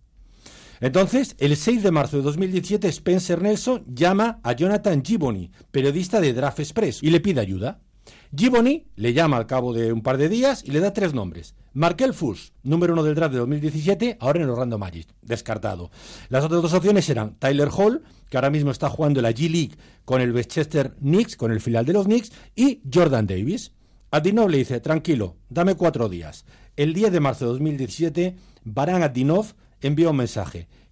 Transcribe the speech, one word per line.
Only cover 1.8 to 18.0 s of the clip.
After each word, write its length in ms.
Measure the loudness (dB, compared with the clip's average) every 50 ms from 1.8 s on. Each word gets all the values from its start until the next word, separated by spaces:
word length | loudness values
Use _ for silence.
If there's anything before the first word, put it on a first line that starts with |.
| 2
de 80 | 2
marzo 260 | 2 2 0 0 -2
de 60 | -2 -2
dos 140 | -2 -2
mil 140 | -2 -2 -2
diecisiete, 360 | -2 -2 -2 -2 -2 0 0
Spencer 540 | -2 -4 -2 0 0 0 0 2 0 -2 0
Nelson 420 | 0 0 0 0 0 -4 -4 -4 -6
llama 520 | -12 -2 0 2 2 4 2 0 0 -2 -4 -4
a 100 | -4 -2
Jonathan 500 | 0 0 0 0 0 0 0 0 0 0
Giboni, 480 | 0 -2 -2 0 -2 -4 -6 -8 -12 -16 _ -20 _
periodista 500 | -2 0 0 0 0 -2 -4 0 0 2
de 120 | 2 2 0
Draft 260 | 0 -2 -4 -4 -4
Express, 440 | -8 -6 -4 -2 -2 -2 -4 -2 0
y 60 | 2
le 100 | 2 2
pide 220 | 2 0 0 0
ayuda. 400 | -2 -2 -4 -4 -6 -6 -8 -10 _ _ _ _ _ -20 -20 -20 -20 _ -2
Giboni 500 | 0 2 4 4 4 4 4 2 0 -4 -12 -10
le 180 | -4 -2 0 2
llama 240 | 4 4 4 2
al 80 | 0 0
cabo 280 | -2 -2 -2 -2 -2 -2
de 180 | 0 0 0
un 100 | 0 0
par 160 | 0 -2 0
de 120 | 2 0 0
días 340 | 2 2 2 0 0 -2 -6
y 60 | -2
le 80 | -2 0
da 140 | 0 0 0
tres 200 | -2 -2 -2 -2
nombres. 420 | -4 -6 -6 -10 -12 -16 -18 -20 -20 -20 _ _
Markel 400 | 0 0 0 2 2 0 -2 0
Fuchs, 400 | -2 -4 -4 -4 -6 -12 -20 _ -12 -2
número 300 | 0 0 2 2 2 2
uno 100 | 2 2
del 100 | 2 2
draft 180 | 0 0 0 0
de 60 | -2
dos 80 | -2
mil 120 | -2 -2 -2
diecisiete, 580 | -2 -4 -4 -2 0 0 0 0 -2 -4 -4 -2
ahora 200 | -2 0 0 0
en 80 | 0 -2
Orlando 280 | -2 -2 -4 -4 -4
Magic, 300 | -6 -6 -8 -10 -14 -16 -18 -20 _
descartado. 680 | _ -8 -8 -8 -6 -8 -8 -6 -6 -6 -8 -8 -12 -14 -16 -20 -20 -20 -20 -20 -12 -4
Las 160 | -2 -2 0
otras 160 | 2 0 0
dos 120 | 0 2 0
opciones 360 | 2 2 4 2 4 2 2
eran 260 | -2 -2 -2 -6 -6
Tyler 340 | -4 -2 0 2 2 0 0 2
Hall, 280 | 2 2 2 2 0